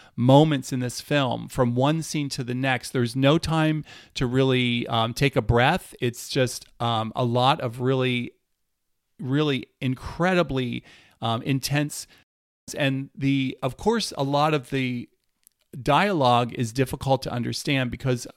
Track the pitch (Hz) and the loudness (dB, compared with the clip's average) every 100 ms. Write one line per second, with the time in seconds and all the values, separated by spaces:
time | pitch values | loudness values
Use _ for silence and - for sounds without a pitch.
0 | - - 123 139 156 139 - 127 123 - | -14 0 6 8 8 2 -4 -6 -6 -8
1 | - 147 131 117 110 - 123 120 139 160 | -2 0 0 -4 -6 0 0 2 0 0
2 | 151 156 139 - 123 123 135 123 - 131 | -4 -4 -4 -6 -6 -4 -2 -4 -4 -2
3 | 120 131 135 165 - 160 156 156 - - | -2 2 4 4 2 2 2 0 -6 -18
4 | - - 127 127 135 127 123 120 117 117 | -16 -4 0 4 4 4 2 0 -2 0
5 | 113 120 143 143 107 120 131 180 - - | -2 0 0 2 2 4 4 2 -4 -4
6 | 123 - - 139 127 - - _ 117 113 | -4 -4 -4 -2 0 -2 -16 _ -2 -2
7 | 110 - 123 120 127 127 123 120 123 131 | -2 -2 0 2 2 2 -4 -4 -2 0
8 | 127 123 120 - _ _ _ _ _ _ | 0 -2 -6 -12 _ _ _ _ _ _
9 | _ - 131 143 151 135 - _ 131 127 | _ -12 -2 0 2 0 -6 _ -4 -4
10 | - - 180 180 147 131 123 120 - - | -8 -2 0 2 0 -2 -4 -6 -12 -20
11 | _ _ 113 113 - 135 - 143 147 - | _ _ -4 -2 -2 -2 0 -2 -2 -6
12 | - - _ _ _ _ - - 139 135 | -14 -20 _ _ _ _ -12 -4 -2 -2
13 | 139 - 135 139 131 - 131 - 214 233 | -6 -4 0 0 -2 -4 -8 -2 -2 0
14 | - - 139 143 151 151 - 135 127 123 | -2 -4 -2 0 2 0 -2 -4 -2 -4
15 | - _ _ _ _ _ _ 135 120 147 | -8 _ _ _ _ _ _ -6 0 2
16 | 202 175 123 120 120 123 117 120 131 143 | 2 2 4 4 2 -2 -4 -2 -2 -2
17 | 135 131 - 120 120 117 - 139 123 120 | 0 0 0 -6 -4 -6 -2 -2 -2 -4
18 | 131 123 - | -2 -4 -6